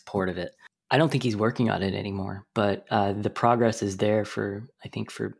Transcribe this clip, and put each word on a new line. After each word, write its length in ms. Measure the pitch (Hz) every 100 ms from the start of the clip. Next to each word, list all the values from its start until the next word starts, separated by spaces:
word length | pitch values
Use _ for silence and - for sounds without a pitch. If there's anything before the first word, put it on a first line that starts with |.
| -
port 240 | 101 92
of 80 | 87
it. 180 | - - - _ -
I 60 | 131
don't 140 | 156
think 120 | 139
he's 120 | 120 104
working 360 | 110 127 113
on 100 | 95
it 140 | 95 101
anymore, 500 | 104 98 95 98 -
but, 320 | - 101 95 -
uh, 220 | 110 98
the 180 | 101 104
progress 500 | - 117 120 117 107
is 160 | 104 95
there 280 | 107 107 101
for, 440 | - 107 101 131 _ -
I 40 |
think, 200 | 113 110
for 280 | - 107